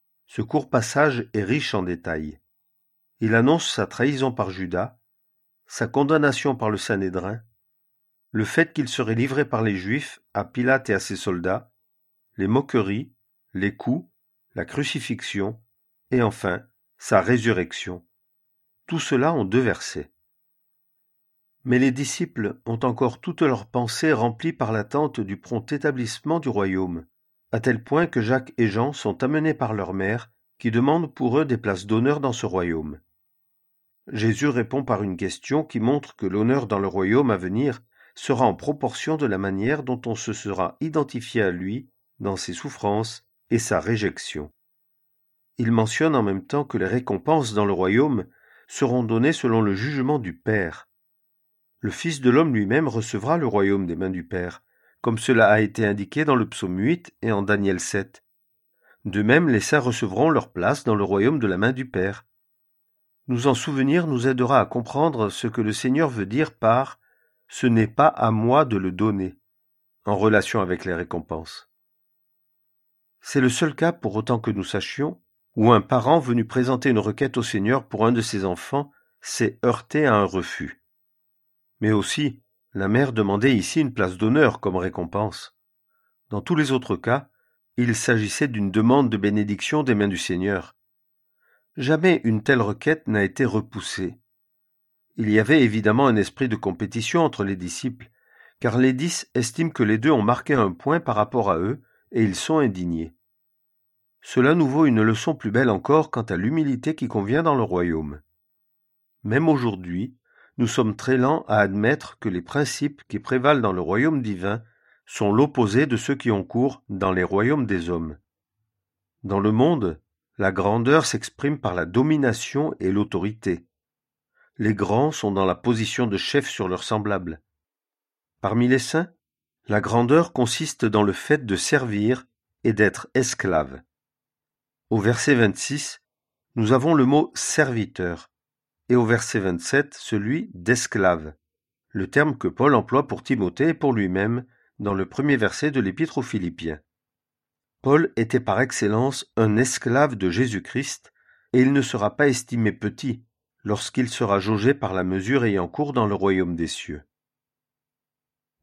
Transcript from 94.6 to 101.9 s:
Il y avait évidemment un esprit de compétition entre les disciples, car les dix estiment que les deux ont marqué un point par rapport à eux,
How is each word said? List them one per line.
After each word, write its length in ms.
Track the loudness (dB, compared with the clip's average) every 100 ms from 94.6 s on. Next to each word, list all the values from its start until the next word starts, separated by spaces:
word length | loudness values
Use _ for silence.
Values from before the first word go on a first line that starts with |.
| _ _ _ _ _ -4
Il 160 | 2
y 80 | 4
avait 240 | 6 6
évidemment 420 | 6 4 2 4 4
un 120 | 4
esprit 300 | 0 -2 -4
de 80 | -2
compétition 640 | -4 -4 -6 -6 -2 2
entre 220 | 0 0
les 120 | -4 -4
disciples, 560 | -8 -8 -8 -10 -20 _ _ _ -20 _
car 180 | -2 2
les 160 | 2
dix 340 | 2 -4 -6 -4
estiment 380 | -4 -4 -2 -4
que 100 | 0
les 160 | 2 2
deux 140 | 4
ont 100 | 2
marqué 320 | 2 0 0
un 180 | 2 2
point 280 | -2 -2 -2
par 160 | 0 0
rapport 340 | 0 0 0
à 80 | 0
eux, 240 | -2 -6 _